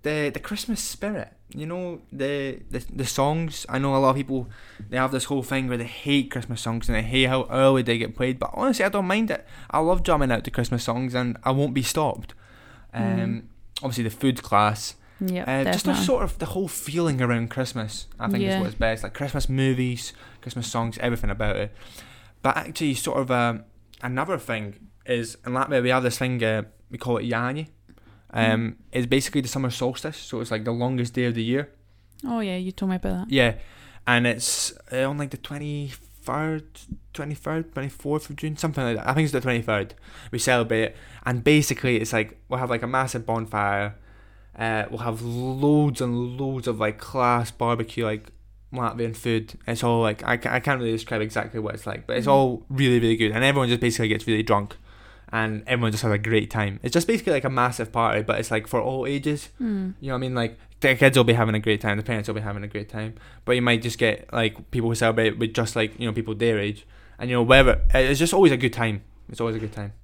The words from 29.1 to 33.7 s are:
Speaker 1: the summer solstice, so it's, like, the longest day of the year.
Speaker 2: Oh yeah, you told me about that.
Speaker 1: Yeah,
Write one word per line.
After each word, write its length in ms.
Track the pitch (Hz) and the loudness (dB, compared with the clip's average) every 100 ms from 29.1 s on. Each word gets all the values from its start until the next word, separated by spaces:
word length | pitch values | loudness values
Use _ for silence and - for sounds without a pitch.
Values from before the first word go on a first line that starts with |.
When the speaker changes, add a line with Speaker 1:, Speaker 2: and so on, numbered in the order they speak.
| 131 - 143 | 2 2 -2
Speaker 1:
the 80 | 127 | -2
summer 220 | 139 127 | -2 -2
solstice, 460 | 120 127 127 156 156 | -2 -4 -4 -10 -10
so 220 | - 120 | -10 -8
it's, 100 | 117 | -4
like, 140 | 110 | -4
the 80 | 110 | -2
longest 420 | 117 123 131 120 | -2 0 0 -2
day 120 | 123 123 | 0 0
of 80 | 117 | 0
the 80 | |
year. 260 | 113 131 147 - _ _ _ - 269 | 0 -2 -2 -12 _ _ _ -10 -4
Speaker 2:
Oh 140 | 233 | -2
yeah, 160 | 202 185 | -2 -4
you 160 | 185 | -6
told 180 | - 190 | -4 -2
me 60 | 185 | 0
about 160 | 196 180 185 | -2 -4 0
that. 20 | |
Speaker 1:
Yeah, 220 | - 120 110 - | 4 4 2 -10